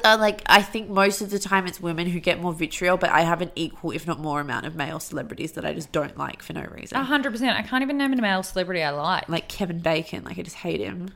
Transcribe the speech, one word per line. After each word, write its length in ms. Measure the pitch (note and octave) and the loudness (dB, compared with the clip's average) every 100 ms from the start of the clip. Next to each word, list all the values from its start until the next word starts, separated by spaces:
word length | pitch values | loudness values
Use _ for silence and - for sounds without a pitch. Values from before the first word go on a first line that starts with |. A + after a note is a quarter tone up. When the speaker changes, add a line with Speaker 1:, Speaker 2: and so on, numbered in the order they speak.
Speaker 1:
uh, 120 | A3 A3 | 8 6
like, 220 | G#3+ G#3+ - | 6 2 8
I 140 | G3+ | 8
think 280 | G3+ A3+ G#3+ | 8 -2 -2
most 300 | G3 G3 G3+ | 4 4 4
of 80 | G3+ | -2
the 80 | G3+ | -4
time 280 | - G3 F3+ | 0 0 0
it's 140 | - | -4
women 260 | F3 E3 F3 | -4 -2 -2
who 140 | F3 | 0
get 200 | D#3 E3+ | 0 0
more 120 | F3 | 0
vitriol, 440 | D#3+ D#3+ - F3+ F3+ | -2 -4 0 2 4
but 120 | F3 | 4
I 120 | - | 4
have 180 | E3 E3+ | 4 2
an 100 | F3 - | -2 -4
equal, 340 | E3 - E3+ | -6 -6 -6
if 140 | D#3+ D#3 | -4 -4
not 140 | D#3+ | -4
more, 200 | D#3 D3 | -2 -2
amount 260 | C#3+ A#2+ - | -2 -4 -6
of 100 | D#3+ | -6
male 240 | C3+ D#3 | -6 -6
celebrities 520 | - D3+ - - D#3 | -8 -8 -8 -8 -8
that 120 | D#3+ | -6
I 80 | D#3+ | -6
just 180 | D3+ D3+ | -6 -4
don't 260 | E3 C#3+ - | -2 -4 -4
like 240 | C#3+ - | -8 -8
for 100 | - | -12
no 120 | - - | -10 -10
reason. 280 | - - - | -12 -6 -4
Speaker 2:
A 40 | |
hundred 280 | C4 C#4+ C#4 | 0 0 0
percent. 260 | A3 B3+ G#3+ | 0 0 0
I 40 | |
can't 200 | G#3+ C4 | 0 -2
even 140 | C4+ C#4+ | 0 0
name 160 | C#4 | 2
a 40 | C4 | 2
male 260 | G#3+ F#3+ | 2 2
celebrity 400 | F#3 - F3+ F3+ | 0 -2 -2 0
I 80 | D#3 | 0
like. 380 | C#3+ D#3 F#3 - | 0 0 0 0
Speaker 1:
Like 200 | D#3+ - | -4 -4
Kevin 300 | - F#3+ E3+ | -4 -4 0
Bacon, 420 | E3+ D#3+ D#3+ F#3 | 0 0 0 -8
like, 140 | E3+ F3 | -8 -10
I 40 | |
just 140 | F3 - | -10 -8
hate 240 | F3 E3 | -4 -4
him. 280 | F#3+ F3+ F3+ | -4 -6 -10